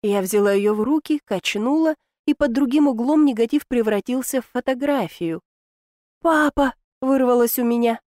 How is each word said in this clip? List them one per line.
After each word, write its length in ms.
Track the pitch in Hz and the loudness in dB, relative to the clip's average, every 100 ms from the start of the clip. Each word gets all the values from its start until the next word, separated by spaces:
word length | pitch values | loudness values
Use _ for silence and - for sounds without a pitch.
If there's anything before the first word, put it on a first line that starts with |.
Я 180 | 208 202 | 0 -2
взяла 300 | 185 208 202 | 0 0 2
ее 240 | 202 208 214 | 2 0 0
в 60 | |
руки, 380 | 214 311 - 302 _ | 0 -2 -2 -6 _
качнула, 680 | - - 208 233 302 320 311 _ _ - | -6 -4 -4 -2 0 0 -2 _ _ -4
и 80 | |
под 200 | 294 294 | -2 0
другим 340 | 233 277 285 294 | 0 0 2 2
углом 380 | 226 240 311 294 | 0 0 2 2
негатив 420 | 220 233 294 - | 2 0 0 -2
превратился 720 | 240 214 208 - 254 254 269 | -2 0 -2 -2 -6 -4 -6
в 40 | - | -4
фотографию. 920 | 247 254 254 285 277 175 - 170 165 _ _ _ _ _ _ _ _ | -6 -4 -4 -2 -2 -4 -6 -6 -6 _ _ _ _ _ _ _ _
«Папа!» 540 | 339 311 294 - 269 - _ _ | 0 2 0 0 -2 -2 _ _
вырвалось 560 | 262 269 254 247 233 - | 0 2 2 2 2 0
у 60 | |
меня. 360 | 240 233 233 226 _ | 0 0 0 -2 _